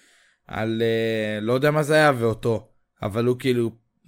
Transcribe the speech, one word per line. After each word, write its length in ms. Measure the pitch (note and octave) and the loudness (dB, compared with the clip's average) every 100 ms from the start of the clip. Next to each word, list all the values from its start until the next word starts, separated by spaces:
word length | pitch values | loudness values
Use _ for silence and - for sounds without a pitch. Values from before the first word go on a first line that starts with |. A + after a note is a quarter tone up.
| _ _ _ _ - | _ _ _ _ -12
על, 360 | - A2 A2+ | -6 -4 0
אה, 580 | A2+ A2+ A2+ A2 G#2+ G#2+ | 0 0 0 -2 -2 -4
לא 120 | G#2+ | -2
יודע 180 | B2+ D3 | 0 2
מה 120 | D3+ | 0
זה 120 | D3 | 2
היה, 180 | D#3 D3+ B2+ | 4 4 2
ואותו. 500 | A#2 G#2+ A#2 A2 - _ _ - | 0 0 -2 -4 -6 _ _ -8
אבל 220 | G#2+ G#2 | -6 -2
הוא 120 | A#2+ B2+ | 0 0
כאילו 320 | C3 B2 A2+ - _ _ | 0 0 0 -6 _ _